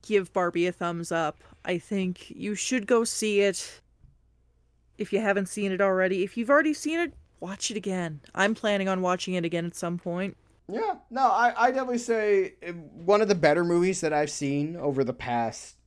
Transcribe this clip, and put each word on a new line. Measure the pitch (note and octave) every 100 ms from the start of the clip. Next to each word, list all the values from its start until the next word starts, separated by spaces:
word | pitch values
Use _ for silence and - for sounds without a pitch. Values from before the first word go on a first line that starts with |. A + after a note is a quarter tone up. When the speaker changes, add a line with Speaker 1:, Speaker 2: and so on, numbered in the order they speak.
Speaker 1:
give | - G#3 F3+
Barbie | - F3 F3 F3+
a |
thumbs | F3 F3 E3+ E3+
up. | E3 D#3 - - - -
I | F3
think | - G3+ F#3 F3+ -
you | - G3+ G#3
should | - C4 G3+
go | A#3+
see | A3+ - G#3+ G3+
it | G3+ F#3 - - _ _ - _ _ _ _ _ _ _ _ _
if | G#3+
you | G3
haven't | G#3+ G3+ F#3+
seen | - G3
it | F#3
already. | G3 F#3 F#3 F#3+
If | G3 -
you've | A#3
already | C#4+ D#4
seen | D4 D4+ E4
it, | E4+ - _ _
watch | F3 G3 -
it | G#3+
again. | G3 F#3 E3+ D3+ -
I'm | - G3+ A3
planning | G#3+ G3+ F#3+
on | F#3
watching | F3+ F3+ -
it | F#3 E3+
again | E3+ E3+
at | -
some | E3+ E3+
point. | - F3 F#3+ - _ _ -
Speaker 2:
Yeah, | A3 A4 F4 _
no, | A#3+
I, | B3+ G3+ A#3+ -
I | B3
definitely | C4 B3+ A#3+
say, | A#3+ A3+ G#3+ G3+ F#3 - E3+
uh, |
one | F3 D#3 - E3+ G#3
of | G#3+
the | F#3+
better | D3+ D#3
movies | F3 F3 F3+ F#3
that | D#3+
I've | D3+ D3
seen | - C#3+ C#3+ D3+ E3+
over | C#3+ C3+
the | B2+
past | B2 B2+ A#2+ A2+ - - _